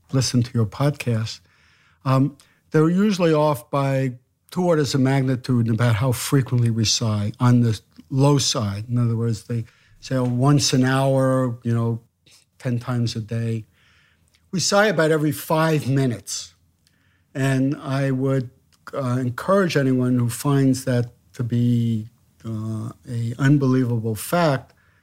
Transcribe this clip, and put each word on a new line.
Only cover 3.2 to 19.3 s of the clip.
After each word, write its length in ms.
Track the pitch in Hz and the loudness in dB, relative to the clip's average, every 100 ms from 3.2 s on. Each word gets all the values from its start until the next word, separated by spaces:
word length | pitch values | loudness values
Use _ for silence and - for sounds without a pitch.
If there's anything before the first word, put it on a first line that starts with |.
| 170 | 2
off 360 | 151 151 143 - | 4 2 0 -4
by 440 | 143 139 135 135 123 _ _ - | -2 0 0 -2 -6 _ _ -12
two 140 | 180 | -2
orders 300 | 175 156 135 | 0 2 2
of 60 | 135 | 2
magnitude 680 | 131 135 131 127 - 123 113 | 2 2 0 -2 0 0 2
in 80 | |
about 220 | 110 120 104 | 2 2 2
how 140 | 135 | 0
frequently 600 | 117 - 139 123 123 117 | -2 0 0 2 0 0
we 140 | 113 | 0
sigh 480 | 107 - 113 107 104 - | 0 0 -2 -2 -4 0
on 220 | 123 123 | 4 4
the 180 | 117 107 _ - - | 2 -2 _ -20 -6
low 300 | 135 143 143 | 2 4 2
side. 460 | - 135 104 101 120 | 0 -2 -4 -6 -4
In 80 | 123 | -2
other 200 | 117 113 | 0 0
words, 260 | 117 107 | -2 -4
they 200 | - 117 107 _ _ - | -6 -8 -8 _ _ -16
say, 160 | - 131 | -6 -2
"Oh, 80 | |
once 480 | 123 120 139 147 - | 0 2 4 4 4
an 120 | 131 | 2
hour, 760 | 127 135 135 135 131 131 127 120 | 2 2 2 2 2 2 0 -4
you 100 | 120 | -2
know, 260 | 117 117 117 _ _ _ - _ _ | -2 -2 -4 _ _ _ -20 _ _
ten 200 | 131 120 | -6 -6
times 360 | 120 120 117 | -4 -2 -2
a 60 | 117 | -4
day." 460 | 104 117 117 113 107 _ _ _ _ _ _ _ _ | -6 -6 -4 -6 -8 _ _ _ _ _ _ _ _
We 100 | 185 | -4
sigh 260 | - 202 214 | 0 2 2
about 240 | 165 156 | 2 2
every 220 | 156 151 | 2 0
five 560 | 143 - 160 160 156 131 | -2 -2 0 2 0 0
minutes. 640 | 139 135 101 - - - _ _ _ _ _ _ _ _ | 0 0 -4 -8 -12 -12 _ _ _ _ _ _ _ _
And 420 | 139 135 135 135 151 | -4 0 0 0 -2
I 340 | 156 135 139 | -4 -2 -2
would, 380 | 131 135 135 123 _ _ _ - | -2 0 -2 -4 _ _ _ -12
uh, 240 | - 151 123 | -6 -4 -2
encourage 560 | 123 | -2